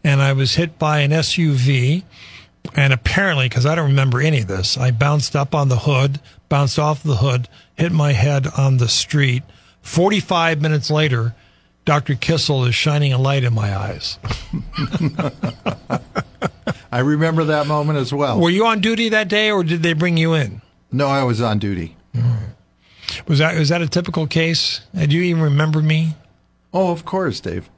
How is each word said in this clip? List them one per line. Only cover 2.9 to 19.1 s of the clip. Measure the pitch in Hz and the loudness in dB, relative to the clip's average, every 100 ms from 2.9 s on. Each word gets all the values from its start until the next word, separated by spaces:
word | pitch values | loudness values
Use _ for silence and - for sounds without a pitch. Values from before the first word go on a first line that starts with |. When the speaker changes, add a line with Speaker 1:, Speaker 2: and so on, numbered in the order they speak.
Speaker 1:
apparently, | 127 - - 196 147 127 | 0 0 0 0 0 0
'cause | 123 135 | 0 0
I | |
don't | 165 147 | 0 2
remember | 139 135 123 | 2 2 2
any | 151 143 | 2 0
of | 95 | 0
this, | 95 90 - | -2 -2 0
I | 127 | 0
bounced | 113 143 147 - | 2 2 0 0
up | 143 139 151 | -2 0 0
on | 139 | 2
the | 123 | 0
hood, | - 135 139 143 - - _ | 2 2 0 -2 -12 -20 _
bounced | 143 139 - | 0 0 0
off | 151 151 | -2 -2
the | 151 117 | -2 0
hood, | 135 127 123 - _ - | 2 0 -4 -14 _ -2
hit | 165 | 0
my | 165 147 | 2 2
head | 123 135 143 131 - | 2 2 2 -2 0
on | 135 131 | 2 2
the | 120 | 2
street. | - - 151 139 123 - - _ _ | 0 0 0 0 -2 -6 -20 _ _
Forty-five | - 165 185 208 - 180 165 156 | -4 0 2 2 0 0 2 0
minutes | 156 151 - | 0 0 0
later, | 151 151 123 117 - - _ _ _ | 0 0 0 -2 -6 -20 _ _ _
Doctor | - 147 - 131 | 0 0 0 -2
Kissel | - 160 - 135 | 0 0 0 0
is | 123 | 0
shining | 107 156 147 143 | 0 0 0 2
a | 127 | 2
light | 135 139 | 0 0
in | 123 | 0
my | 110 104 98 | 0 -2 -4
eyes. | 101 - - - | -6 -8 -10 -10
<laughs> | - - - - - - 143 - 156 - 151 - - - - - - - - - - - - - - - - | -8 -8 -8 -8 -8 -6 -4 -2 -2 -2 -6 -6 -10 -6 -8 -8 -8 -8 -6 -10 -10 -8 -8 -6 -8 -8 -6
Speaker 2:
I | 123 | -2
remember | 135 151 165 160 | 0 2 2 0
that | 156 151 147 | 0 0 0
moment | 151 147 147 | 0 0 -2
as | 127 | -2
well. | 143 143 120 | -2 0 2
Speaker 1:
Were | 170 | 2
you | 185 226 | 2 2
on | 220 | 2
duty | 202 226 226 | 0 0 0